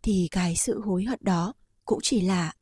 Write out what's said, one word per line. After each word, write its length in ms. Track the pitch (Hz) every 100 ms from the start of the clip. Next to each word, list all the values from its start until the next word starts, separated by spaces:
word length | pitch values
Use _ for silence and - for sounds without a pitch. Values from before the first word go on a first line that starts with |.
thì 260 | - 196 170
cái 240 | 190 175 165
sự 260 | - -
hối 220 | 208 180
hận 160 | 214 262
đó 320 | - 180 175 - _ _ -
cũng 140 | 220
chỉ 180 | - 240
là 320 | 185 185 160 -